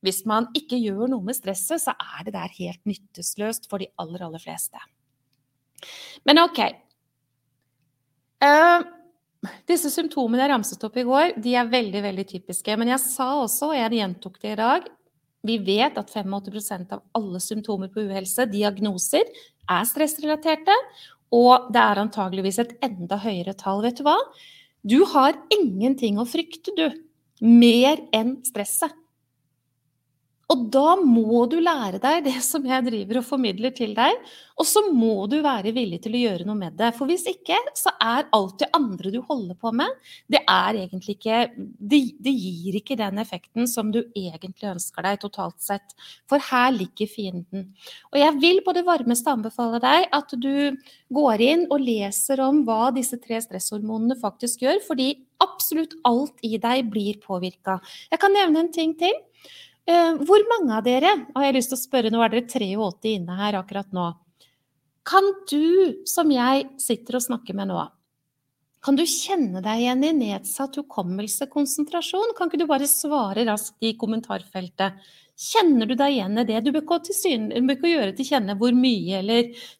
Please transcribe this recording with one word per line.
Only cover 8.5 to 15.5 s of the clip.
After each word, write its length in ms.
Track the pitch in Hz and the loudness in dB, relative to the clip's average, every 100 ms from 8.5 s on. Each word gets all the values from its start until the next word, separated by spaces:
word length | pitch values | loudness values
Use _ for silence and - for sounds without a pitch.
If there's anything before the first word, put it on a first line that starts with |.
| 294 339 349 339 - _ _ _ _ 196 - - | 8 8 6 2 -14 _ _ _ _ -16 -16 0
disse 220 | 339 294 | 0 0
symptomene 520 | 302 330 294 240 240 | -4 -4 -2 0 2
jeg 80 | 277 | 2
ramset 320 | 262 202 - 214 | 2 -2 -8 -8
opp 120 | 247 | -4
i 60 | 247 | 2
går, 300 | 269 339 240 | 4 2 0
de 160 | 226 247 | 0 0
er 140 | 240 | 2
veldig, 300 | 247 214 196 | 0 0 -4
veldig 220 | 202 190 190 | -4 -6 -8
typiske. 480 | 185 - 180 - 214 | -10 -10 -10 -4 -2
Men 140 | 233 | 0
jeg 100 | 262 262 | 0 -2
sa 240 | - 254 285 | -4 -2 -2
også, 320 | 226 - 294 | -2 -2 -2
og 60 | 294 | -2
jeg 180 | 226 233 | 0 -2
gjentok 400 | 196 180 190 _ | -2 -6 -14 _
det 100 | 214 | -10
i 80 | 214 | -2
dag, 320 | 226 311 - _ _ _ _ _ | 0 0 -2 _ _ _ _ _
vi 140 | 208 | -4